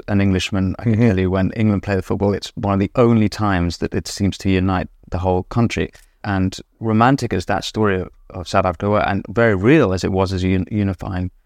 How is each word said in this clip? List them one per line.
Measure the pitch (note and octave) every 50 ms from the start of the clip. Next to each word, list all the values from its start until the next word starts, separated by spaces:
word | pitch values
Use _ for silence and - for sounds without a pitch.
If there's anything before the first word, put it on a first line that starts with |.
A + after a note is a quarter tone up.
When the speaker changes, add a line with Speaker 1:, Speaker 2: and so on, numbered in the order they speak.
| - -
Speaker 1:
an | G#2+ G2
Englishman, | G2+ G2 F#2 F#2 - - - F#2+ F#2+ G2 B2 -
I | -
can | A#2+ A2
Speaker 2:
Mm-hmm. | G#2
Speaker 1:
tell | A#2+ A#2 G2 F#2
you | F#2 F2+
when | F#2 F#2+ F#2+ -
England | - A2+ A2 G#2+ G2+ F#2+
play | - - G2+
the | F#2
football, | - - G#2+ F#2+ G2+ G2+
it's | G2 F2+ - - -
one | - - G2+
of | G2 G2
the | G2 F#2+ -
only | - A#2+ A#2 A#2 A2 G#2+ G2
times | - - A2 G#2 G2 F2 F2 F2 E2 -
that | - E2 -
it | - - -
seems | - - G2+ F#2+ - -
to | - G2+
unite | F#2+ F#2 F2+ F#2+ F#2 F2+ D#2 - - _ _ -
the | - F2+
whole | F#2 F#2 F2+ F2+ F2+
country. | - - A#2+ A#2 A2 - - E2 - - - - _ _ _ -
And | G#2 G2+ F#2+ F#2+ F#2 - - - _ _ _
romantic | A#2 A2+ G#2+ A2 A2+ B2+ C#3+ C3+ B2 A#2 F#2+
as | F#2+ -
that | - G2 -
story | - - - G#2+ A2 G#2 F#2+ F#2
of, | F2 - - _ _ -
of | - F#2+ F2 -
South | - G2 F#2
Africa | F#2 F2 - - G2+
were, | G#2 G2+ D2
and | E2 G2 F#2+ - -
very | F#2 A#2 A#2 A2+ G#2
real | F#2 F#2+ A#2+ D3+ D#3+ B2+ G2
as | F#2 F#2
it | - F#2
was | F#2+ F#2+ G2 F#2
as | G2 F2+
a | F#2 F#2
un-, | F#2+ F#2+ F#2 -
unifying | - G#2 G2+ G2 F#2 - G#2 G2+ F#2 F2+ F#2 F2+ - _ _